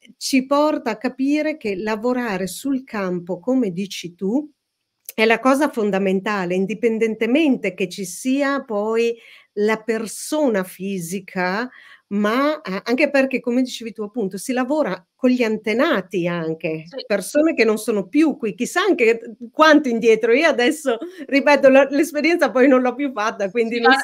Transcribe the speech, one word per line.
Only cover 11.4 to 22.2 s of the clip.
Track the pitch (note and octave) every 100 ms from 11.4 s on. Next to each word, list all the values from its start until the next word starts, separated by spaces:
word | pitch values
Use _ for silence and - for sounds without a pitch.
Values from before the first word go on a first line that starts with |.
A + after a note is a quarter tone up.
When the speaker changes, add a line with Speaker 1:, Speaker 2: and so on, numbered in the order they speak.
| F3+ G3+ B3+ - - - -
Speaker 1:
ma | G3+ G#3 A#3+ D4 D4+
a, | G3 F#3+ -
anche | B3+ C#4+
perché, | C#4 C4 C4
come | B3 A#3+
dicevi | B3 - A3+
tu | G#3+
appunto, | G#3 B3 F#3+ G3
si | -
lavora | B3 B3 D4+ A#3 F#3 _ _
con | B3+
gli | B3
antenati | A3 A3 A3 A#3 D#4+ A3+ F#3 F#3+ E3+
anche, | F3 D#3+ D#3+ E3+ D#3+ E3
Speaker 2:
Sì. | C4+ -
Speaker 1:
persone | G3+ F#3+ D4 D#4+
che | C4 A3
non | G#3+
sono | - G#3 F#3+
più | D4 D#4 -
qui, | A3 F#3
chissà | B3 F4
anche, | G4+ D#4+ A3+ A#3 B3 G#3+
uhm, | A#3
quanto | - D#4 D4 C4
indietro. | A3+ A3+ A3 A3+
Io | B3+ E4
adesso, | A#3 A#3+ - C4+ A3+ F4 E4+ C4+
ripeto, | C#4 C4 C#4+ C4+
la, | C4 C4+
l'esperienza | C#4+ D4 D4